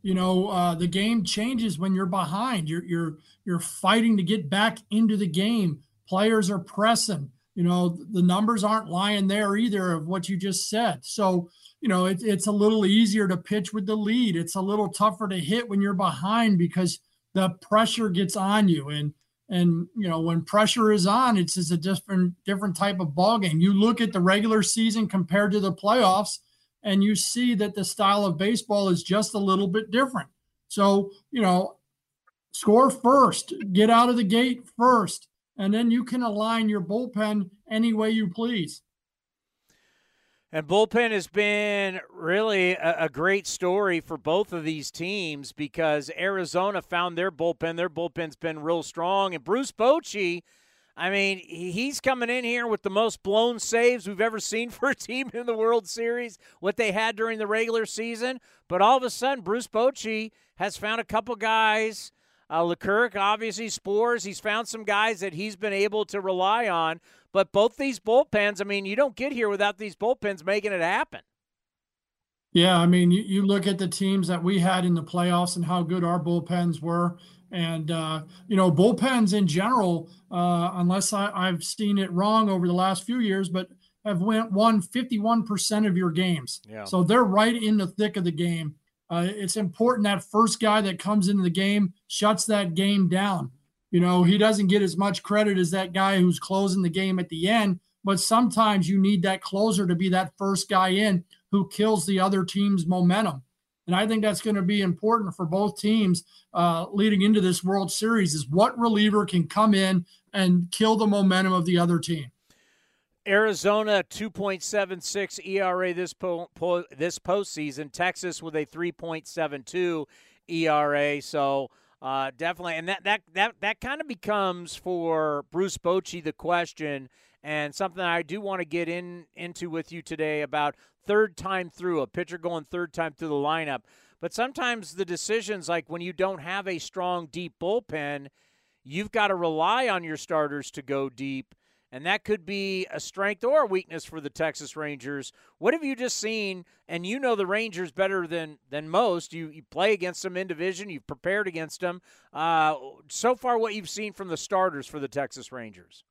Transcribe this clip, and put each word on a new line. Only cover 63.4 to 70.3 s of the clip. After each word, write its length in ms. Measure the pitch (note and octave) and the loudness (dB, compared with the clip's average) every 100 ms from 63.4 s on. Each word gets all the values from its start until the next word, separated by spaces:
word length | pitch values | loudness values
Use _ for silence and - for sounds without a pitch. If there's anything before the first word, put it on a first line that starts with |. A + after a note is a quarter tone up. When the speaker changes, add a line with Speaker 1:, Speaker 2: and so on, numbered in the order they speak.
| A3+ F#3+ A3+ | -4 -6 -8
Speaker 2:
Sborz. 580 | - G3 G3+ A#3+ A#3+ F#3 | -8 -2 0 0 0 -6
He's 140 | F#3 | -8
found 300 | G#3+ G#3+ A#3 | -4 -4 -4
some 160 | A3 G#3+ | -8 -2
guys 340 | G3+ A3 G3+ | 0 0 -2
that 140 | F#3+ | -6
he's 240 | D#3+ G#3 F#3+ | -6 -10 -6
been 160 | G#3+ | -4
able 320 | G3 G3+ G#3+ G3+ | 0 0 0 -4
to 160 | G3+ | -4
rely 480 | F#3+ F#3 F#3+ A3+ A3+ | -2 0 2 2 0
on. 320 | E3+ D#3+ E3 _ _ _ | 0 -2 -4 _ _ _
But 180 | G3 F#3+ | 0 2
both 240 | G3 A3+ - | 2 2 2
these 240 | C#4 A#3 | -6 -4
bullpens, 640 | A3 A#3+ D4+ G#3 G#3 F#3+ | 4 4 4 2 0 -2
I 20 | |
mean, 220 | G3+ G3+ G3 | -4 -4 -2
you 100 | G#3+ | 0
don't 180 | C#4 | 0
get 200 | G#3+ C4+ | 0 -4
here 160 | B3 G#3+ | -2 -2
without 280 | G3+ G3+ G3+ | 0 -2 -2
these 160 | G#3+ | -12
bullpens 520 | D#3+ G#3+ C4+ G#3+ | -4 -2 0 -4